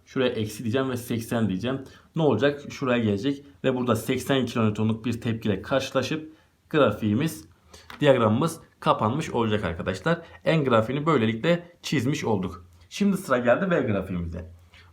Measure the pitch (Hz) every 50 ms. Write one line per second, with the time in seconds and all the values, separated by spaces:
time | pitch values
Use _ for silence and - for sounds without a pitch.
0 | _ - - 139 127 120 - 113 107 107 - - 127 110 110 135 135 131 123 120
1 | 113 - 117 110 - - 123 113 113 92 95 92 117 127 135 135 - - - -
2 | _ _ - 160 156 139 110 101 139 147 143 - - 120 - - 139 123 120 120
3 | 113 104 101 98 117 143 139 139 - - - - - 131 127 123 120 120 113 113
4 | - - 127 127 - - 139 131 120 117 - 120 110 107 107 110 110 110 110 -
5 | - 123 110 113 - 120 110 - - 107 95 92 - - 139 131 - - - 131
6 | - - 160 156 - - - _ _ _ _ _ _ - 156 151 131 107 - -
7 | 113 104 104 127 160 165 - - - - - _ _ _ - - - - - -
8 | 147 139 131 120 113 107 107 131 160 165 165 - - _ _ _ - 156 143 -
9 | 117 107 131 160 156 - - 120 113 107 104 101 98 82 82 85 87 92 92 -
10 | - 160 170 170 - - - - - 156 160 160 135 127 117 110 110 123 131 147
11 | 147 165 156 120 110 113 113 110 120 165 175 170 - - - _ - - 156 131
12 | 110 139 151 - - 120 107 92 90 90 - - - - - - - - - -
13 | 202 202 190 - - 269 131 123 120 196 190 - 196 180 170 147 117 110 98 95
14 | 90 92 90 87 85 82 85 85 - - - - - _ - - - -